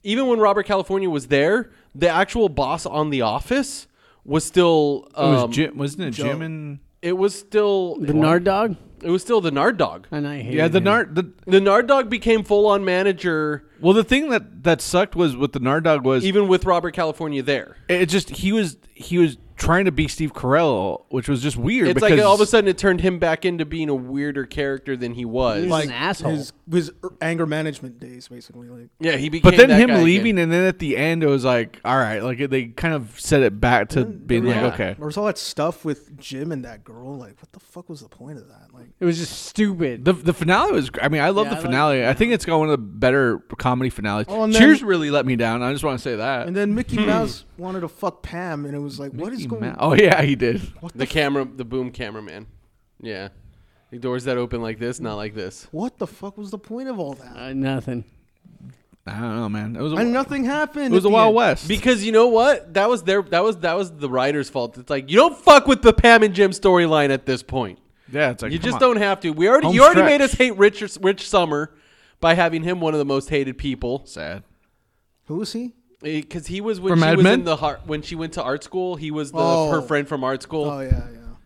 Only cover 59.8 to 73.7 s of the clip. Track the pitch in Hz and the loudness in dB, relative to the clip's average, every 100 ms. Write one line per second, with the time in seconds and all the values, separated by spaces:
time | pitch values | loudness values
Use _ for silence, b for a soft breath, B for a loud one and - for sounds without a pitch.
59.8 | 147 165 233 247 277 285 247 294 302 294 | -6 -2 -2 -2 -4 -4 -4 -4 -6 -6
60.8 | 269 196 196 220 220 226 214 170 156 208 | 0 2 4 4 4 4 2 -2 -4 -2
61.8 | 247 240 214 220 240 226 262 262 170 180 | 2 0 2 4 4 4 4 2 -2 0
62.8 | 214 240 165 196 170 170 214 185 170 175 | 0 0 0 -2 0 0 0 -2 -2 -2
63.8 | 185 156 143 127 135 147 135 135 120 127 | -4 -8 -4 0 0 -2 -4 -6 -8 -10
64.8 | 123 139 135 190 330 285 - 285 277 254 | -8 -6 2 4 4 4 8 8 8 6
65.8 | 233 220 240 226 214 185 196 185 196 180 | 6 6 8 8 6 4 2 2 2 4
66.8 | 170 156 143 135 - 123 - 131 107 90 | 4 2 2 0 -2 -6 -4 -6 -6 -10
67.8 | _ _ _ 131 143 123 113 165 214 - | _ _ _ -2 -2 -2 -8 -4 -4 2
68.8 | 254 226 202 190 170 156 185 262 170 190 | 2 2 0 -2 -4 0 4 4 4 8
69.8 | 285 359 320 285 277 - 254 196 208 - | 8 8 6 4 2 4 2 6 4 4
70.8 | 208 - 190 196 - 202 165 147 151 b | -12 -2 -2 -2 0 0 2 -2 -6 b
71.8 | b b b b 165 170 170 165 165 185 | b b b b 0 2 0 -2 -4 -2
72.8 | 160 151 143 139 139 151 131 127 143 | -2 -2 -2 -4 -2 -4 -4 -6 -8